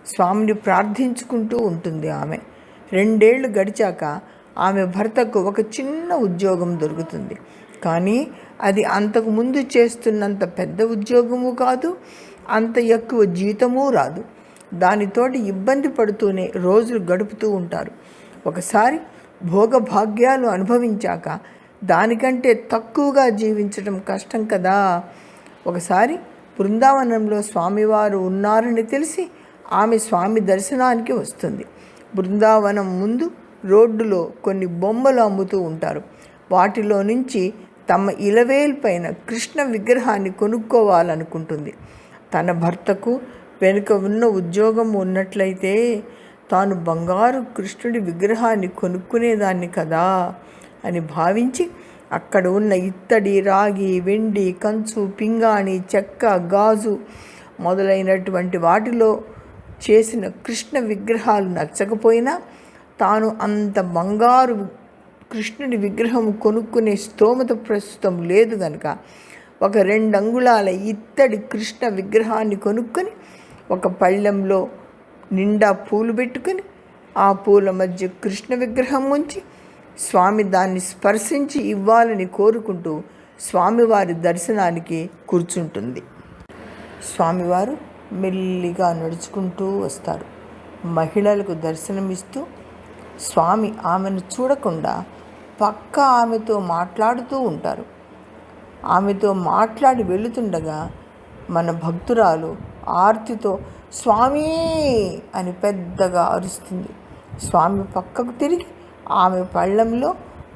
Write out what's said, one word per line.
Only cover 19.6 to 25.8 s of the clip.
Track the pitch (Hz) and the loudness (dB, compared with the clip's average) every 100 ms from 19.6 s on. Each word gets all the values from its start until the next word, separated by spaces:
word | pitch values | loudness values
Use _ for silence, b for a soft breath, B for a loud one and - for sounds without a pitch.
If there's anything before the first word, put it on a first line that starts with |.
| 220 254 214 196 214 208 247 269 240 | 4 4 2 0 0 2 2 4 2
అనుభవించాక | 185 190 240 240 208 185 170 156 156 B B B - | 0 2 2 2 -2 -2 -4 -6 -10 B B B -6
దానికంటే | 185 170 220 226 262 254 247 233 - | 2 4 4 2 0 2 2 2 0
తక్కువగా | 226 220 - 285 277 254 | -4 -2 0 2 4 4
జీవించడం | 208 220 214 202 202 202 190 190 | 4 0 0 -2 -6 -6 -6 -6
కష్టం | 196 - 226 | -6 -6 -6
కదా. | 220 202 185 202 190 175 175 B B B B - 185 | -2 0 2 2 2 0 -4 B B B B -10 -6
ఒకసారి | 175 | -6